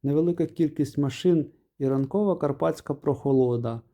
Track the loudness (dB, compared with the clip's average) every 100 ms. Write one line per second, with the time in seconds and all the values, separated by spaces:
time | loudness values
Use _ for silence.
0 | 0 0 0 0 -4 0 -2 0 -4 -2
1 | -4 0 2 2 0 _ _ _ 0 0
2 | 0 0 0 0 -2 0 -2 -2 -6 -4
3 | -2 -2 2 2 2 0 -4 -8 -12